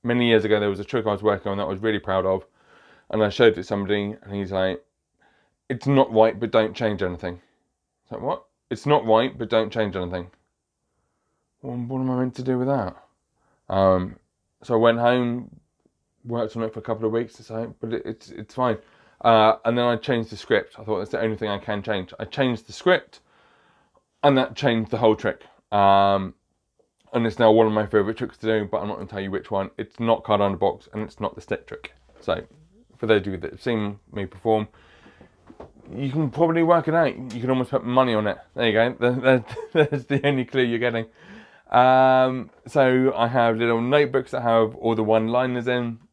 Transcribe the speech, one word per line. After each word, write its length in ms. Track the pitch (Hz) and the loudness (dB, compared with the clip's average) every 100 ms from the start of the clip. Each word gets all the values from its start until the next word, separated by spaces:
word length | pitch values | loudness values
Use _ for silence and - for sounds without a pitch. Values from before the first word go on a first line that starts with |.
Many 260 | 120 120 120 | -2 0 4
years 160 | 110 | 2
ago, 140 | 107 104 | 4 2
there 80 | 104 | 0
was 120 | 98 | -4
a 40 | |
trick 220 | 104 120 110 | -6 -4 -2
I 60 | |
was 100 | 101 | -2
working 280 | 104 101 104 | -2 -2 -4
on 80 | 98 | -6
that 60 | |
I 40 | 82 | -6
was 120 | 95 | -4
really 180 | 110 104 | -2 -4
proud 280 | - 95 95 | -2 -2 0
of, 180 | 95 - _ _ _ _ _ _ | -4 -6 _ _ _ _ _ _
and 120 | 110 | -2
I 60 | 104 | -2
showed 240 | - 117 | 4 4
it 40 | 107 | 4
to 80 | |
somebody, 520 | 92 101 98 104 101 107 | -6 -6 -2 -2 -4 -10
and 120 | 101 | -12
he's 180 | 101 92 | -10 -6
like, 320 | 95 95 90 _ _ _ _ _ _ _ _ _ | -2 -2 -4 _ _ _ _ _ _ _ _ _
"It's 180 | 123 139 | -6 0
not 260 | 139 127 | 2 4
right, 260 | 110 113 104 | 4 4 2
but 120 | 110 | 0
don't 240 | 113 110 | 2 0
change 280 | 107 113 101 | -2 -4 -2
anything." 380 | 95 87 92 87 _ _ _ _ _ _ | -4 -6 -10 -12 _ _ _ _ _ _
It's 100 | _ | _
like, 80 | 113 | -10
"What?" 240 | 127 175 _ _ _ | -8 -8 _ _ _
"It's 160 | 117 143 | -8 0
not 200 | 147 113 | 0 4
right, 300 | 110 127 123 | 2 2 -6
but 100 | 110 | -2
don't 240 | 113 104 | -2 0
change 240 | 117 104 92 | -4 -4 -4
anything." 340 | 87 90 85 _ _ _ _ _ _ _ _ _ _ _ _ _ | -6 -8 -10 _ _ _ _ _ _ _ _ _ _ _ _ _
Well, 140 | 131 123 | -12 -10
what 240 | 120 131 | -8 -4
am 100 | 131 | -2
I 80 | 127 | -2
meant 160 | 127 127 | -2 -4
to 60 | |
do 160 | 127 127 | -2 -2
with 100 | 131 | 0
that? 280 | 139 95 - _ _ _ _ _ _ _ | -2 -4 -10 _ _ _ _ _ _ _
Um, 460 | 95 95 92 92 - _ _ _ _ | 2 4 2 -2 -12 _ _ _ _
so 120 | - | -2
I 20 | 117 | 4
went 240 | 117 117 | 4 4
home, 500 | 120 123 120 120 - - _ _ _ _ _ _ | 2 2 0 -4 -10 -20 _ _ _ _ _ _
worked 320 | 120 117 107 113 | -8 -6 -4 -6
on 60 | |
it 100 | 110 | -8
for 60 | 113 | -8
a 40 | |
couple 220 | 120 110 | -8 -4
of 60 | 110 | -2
weeks, 300 | 117 113 - | -2 -6 -12
it's 100 | 110 | -14
like, 200 | 113 113 - | -12 -12 -12
"But 140 | 113 | -8
it, 80 | 113 - | -8 -8
it's, 240 | 110 - | -14 -16
it's 240 | - 107 | -18 -14
fine." 240 | - 127 107 _ _ _ _ | -4 -2 -2 _ _ _ _
Uh, 340 | 113 113 110 110 | 4 6 6 2
and 120 | 117 120 | -2 0
then 80 | |
I 120 | 120 117 | 0 -2
changed 340 | - 120 110 | -2 -2 -4
the 60 | 104 | -12
script. 420 | - 104 - - | 0 0 0 -16
I 60 | |
thought, 140 | 107 101 | -8 -6
"That's 120 | 107 | -4
the 100 | - | -4
only 160 | 113 107 | -4 -4
thing 120 | 107 | -6
I 100 | 101 | -6
can 240 | - 104 | -6 -8
change." 320 | 98 104 92 - | -4 -6 -6 -12
I 60 | 110 | -12
changed 420 | - 131 113 - | -2 -2 -2 -10
the 40 | |
script, 460 | - 180 180 - - _ _ _ _ _ _ _ _ _ _ | -4 0 0 -2 -20 _ _ _ _ _ _ _ _ _ _
and 160 | 143 135 | 2 2
that 160 | 131 | 0
changed 380 | 110 139 113 110 | -2 0 0 -2
the 60 | 113 | 2
whole 180 | 117 107 | 2 2
trick. 300 | 107 - - _ _ | -2 -6 -18 _ _
Um, 640 | 104 98 98 98 98 95 - _ _ _ _ _ _ _ | 2 4 6 4 0 -4 -12 _ _ _ _ _ _ _
and 140 | 123 117 | -2 -2
it's 140 | - | 4
now 100 | 113 | 6
one 160 | 110 110 | 6 4
of 60 | |
my 140 | 107 104 | 2 0
favourite 300 | 107 101 110 | 0 0 -4
tricks 200 | 123 - | -10 -6
to 80 | 110 | -2
do, 220 | 110 101 | -2 -2
but 80 | 101 | -6
I'm 100 | 104 | -6
not 100 | - | -10
gonna 100 | 95 | -10
tell 120 | 101 | -10
you 120 | 98 | -6
which 180 | 95 - | -8 -4
one. 200 | 98 95 - | -6 -6 -10
It's 200 | - - | -14 -4
not 240 | 117 113 | 0 0
card 180 | - 101 | 0 0
under 180 | 101 95 | 0 0
box, 300 | 98 - - | -2 -4 -12
and 100 | 107 | -12
it's 160 | 107 - | -12 -8
not 160 | 107 | -10
the 60 | - | -10
stick 260 | - 104 - | -10 -10 -8
trick. 260 | - - _ _ _ | -16 -18 _ _ _
So, 240 | - - - _ _ _ _ _ | -6 -6 -6 _ _ _ _ _
for 80 | 113 | 2
those 160 | 104 | 2
of 40 | 95 | 2
you 100 | 92 | -8
that 120 | 76 | -10
have 120 | - | -8
seen 360 | 127 113 104 101 _ | -4 -4 -4 -10 _
me 140 | 104 95 | -10 -10
perform, 420 | - 113 110 107 _ _ _ - _ - _ _ - - _ - | -6 0 0 -2 _ _ _ -20 _ -20 _ _ -20 -20 _ -16
you 180 | 104 139 | -8 -6
can 200 | 147 147 | -4 -4
probably 320 | 147 165 165 | 0 0 2
work 240 | 165 170 156 | 2 2 2
it 80 | |
out. 220 | 160 147 - 127 | 0 0 -2 -12
You 60 | 120 | -6
can 100 | 123 | -2
almost 200 | 131 123 | 0 0
put 140 | 135 | -4
money 300 | 123 127 127 | 0 2 2
on 140 | 110 107 | 0 -2
it. 100 | - - | -4 -10
There 120 | - 117 | -2 0
you 60 | |
go. 240 | 107 120 - | 2 0 0
There, 120 | 120 | -2
there, 320 | 127 131 131 - - - | 2 2 2 0 -14 -4
<laughs> 140 | 165 147 | 0 0
there's 180 | 143 | -2
the 200 | - 139 | -2 0
only 200 | 143 135 | 0 -2
clue 180 | 120 131 | -2 0
you're 160 | 123 117 | 0 0
getting. 280 | 123 117 110 _ - - - _ _ | -2 -4 -8 _ -20 -20 -20 _ _
Um, 800 | 120 127 131 131 131 131 127 - _ - | 4 6 6 6 4 2 -2 -10 _ -4
so 460 | 147 131 127 131 101 | 2 4 4 2 0
I 100 | 117 | 0
have 300 | 127 117 110 | 2 2 2
little 240 | 117 117 | 0 0
notebooks 500 | 120 147 139 131 127 | 2 2 2 -2 -4
that 100 | 127 | -4
have 340 | 120 113 110 - | 2 2 2 0
all 180 | 113 | -2
the 80 | 113 | 0
one-liners 640 | 110 110 110 123 127 123 120 | 2 2 2 -2 -2 -4 -2
in. 300 | 123 120 113 _ | -2 -4 -10 _